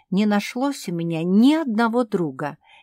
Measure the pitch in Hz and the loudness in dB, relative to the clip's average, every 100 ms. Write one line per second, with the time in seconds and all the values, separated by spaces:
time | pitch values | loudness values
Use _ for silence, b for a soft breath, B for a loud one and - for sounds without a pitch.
0 | b 185 214 208 202 247 277 277 - 170 | b 0 2 0 -2 -4 -4 -4 -6 -6
1 | 170 165 170 196 254 311 294 214 233 240 | -4 -2 2 4 6 4 0 -2 0 0
2 | 247 190 165 131 147 151 b b | -2 -2 -4 -4 -10 -10 b b